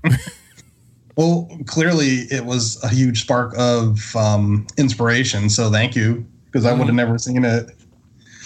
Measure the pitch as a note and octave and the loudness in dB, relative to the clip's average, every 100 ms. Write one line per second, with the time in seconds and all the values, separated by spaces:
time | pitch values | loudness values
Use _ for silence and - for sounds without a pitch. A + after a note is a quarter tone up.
0 | - - - - _ - - _ _ _ | -2 -2 -4 -20 _ -20 -20 _ _ _
1 | _ D3+ E3 E3+ - E3 B2+ D#3+ E3+ D#3+ | _ 0 2 0 -4 -12 -6 -2 0 2
2 | C3+ B2+ B2 C3+ A#2+ B2 A2 - A2+ B2+ | 0 -2 -4 -6 -4 -4 -4 -4 -2 2
3 | B2+ A2+ - B2 A#2+ B2 B2 A#2+ A2 G#2 | 2 0 0 -2 -2 0 0 2 2 0
4 | - A2+ G#2+ G#2 G2+ G#2 - - C3+ G#2+ | -2 0 2 2 2 0 -2 0 0 2
5 | A#2 A#2+ A#2 G2+ G#2 A2+ A2+ G#2+ A#2 B2+ | 0 2 0 -2 0 0 2 2 0 0
6 | A2 A#2+ - - _ C3 A#2+ B2 A#2+ A#2+ | 0 -2 -6 -20 _ 0 2 2 2 2
7 | A#2 A#2 B2+ B2+ A#2+ A#2 A#2 - _ _ | 2 0 -2 0 2 0 -4 -14 _ _
8 | _ _ _ - | _ _ _ -16